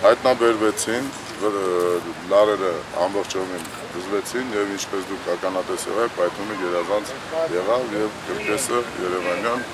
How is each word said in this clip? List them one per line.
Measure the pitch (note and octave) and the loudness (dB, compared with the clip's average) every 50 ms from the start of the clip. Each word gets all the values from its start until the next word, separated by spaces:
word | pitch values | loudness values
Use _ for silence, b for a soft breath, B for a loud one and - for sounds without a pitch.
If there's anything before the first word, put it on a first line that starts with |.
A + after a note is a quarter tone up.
| - | 8
հայտնաբերվեցին, | G2+ A#2 - - C3 B2+ A#2+ A#2 A#2 A2+ G#2+ A2 G#2+ G#2 - - - A2+ B2 C3+ C3+ C3+ - - - A2 F#2+ F#2 | 6 6 6 6 4 4 6 6 4 6 6 4 2 2 2 -2 -2 -2 -2 -2 -4 -8 -10 -12 -12 -8 -2 -2
որ, | G#2+ G2+ G2+ F#2+ | 0 0 2 0
ը, | F#2 F2+ F2+ F2 F2+ F2+ F2 E2 E2+ E2 D#2+ E2+ F2 G2 | 2 2 4 4 4 2 0 -2 -4 -10 -10 -4 4 6
լարերը | G2+ G#2 G#2+ G#2 F#2+ F#2+ F#2 E2+ D#2 C#2 - - - - | 6 8 6 6 2 2 0 0 -2 -6 -6 -2 0 0
ամբողջովին | F#2+ G2 G2+ F2+ - - F#2+ F#2 F#2 F#2 F2 E2 E2 - - - E2+ - | 0 0 -2 -2 -2 -2 -4 -4 -4 -6 -8 -8 -8 -10 -12 -12 -10 -8
բուժվեցին | F2 F2+ F#2+ G2+ G2+ F#2+ - - B2 B2+ B2+ A2 G#2 | -8 -6 -2 -2 -2 -2 -2 -4 -4 -4 -2 0 0
և | G2+ G2+ G2+ | 0 0 -2
ինչպես | F#2+ - - - G2 F#2 F#2 G2 | -4 -4 -4 -4 -6 -4 -4 -8
դուք | F#2 F2 F2 F2+ F2 | -6 -2 -2 -2 0
ականատես | - F#2 F#2 F#2 F2 D#2+ F#2 F2+ - - F#2+ | 0 -2 0 -2 -2 -2 -4 -4 -4 -4 0
եղաք, | G#2 A#2 A#2 - - | 0 0 0 2 0
պայթյունը | F2 F2 - - G2 G#2+ G#2+ F#2+ | 0 0 0 -2 -6 -6 -4 -4
գերազանց | F#2 F2 F2 F2 E2+ E2+ G2+ G#2 G2+ - - - - - D#3+ D#3+ E3 D#3+ E2 | -2 0 0 0 0 0 0 -2 -2 -4 -10 -10 -10 -6 -2 -2 -2 0 0
եղավ | F2 F#2 G2 A#2 B2 B2+ A#2 G#2 G#2 | 0 2 2 2 2 0 -2 -2 -2
և | G#2+ G#2+ G#2 - - - | -2 -2 -4 -8 -8 -6
կրկեսը | F2+ E2+ - G#2+ G#2 G#2 - - A#2 A#2+ A#2+ - - - | -6 -4 -2 -2 -2 -2 0 0 0 0 -2 -2 -6 -4
երևանյան | F#2 F2+ F2+ F#2 F2 F2+ F2+ F2+ G2+ A#2 A#2+ B2+ B2 - | -4 -2 -2 -2 0 -2 -2 0 0 -2 -2 -2 -4 -8